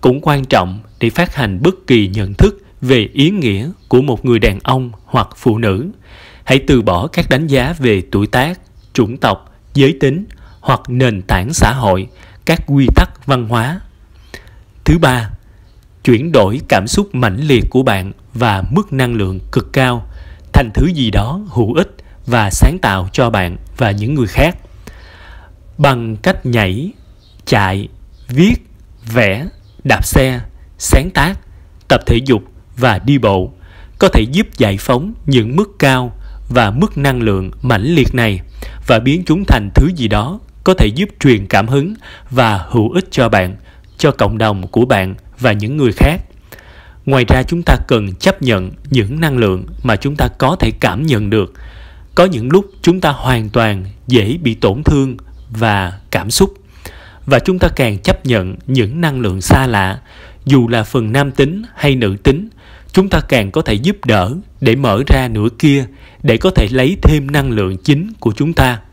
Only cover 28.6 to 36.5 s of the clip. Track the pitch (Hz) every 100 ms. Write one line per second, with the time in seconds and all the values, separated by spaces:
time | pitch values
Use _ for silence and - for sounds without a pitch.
28.6 | - - - - 113 113 107 98 175 -
29.6 | - - - 107 - - 131 123 - -
30.6 | - - - - 160 180 147 190 - -
31.6 | - - - 135 - 120 135 113 - -
32.6 | - - 123 101 117 139 110 98 92 -
33.6 | - - - - 196 - 110 151 220 -
34.6 | 107 98 - 123 175 226 - 131 110 143
35.6 | 208 - 143 131 123 - - - -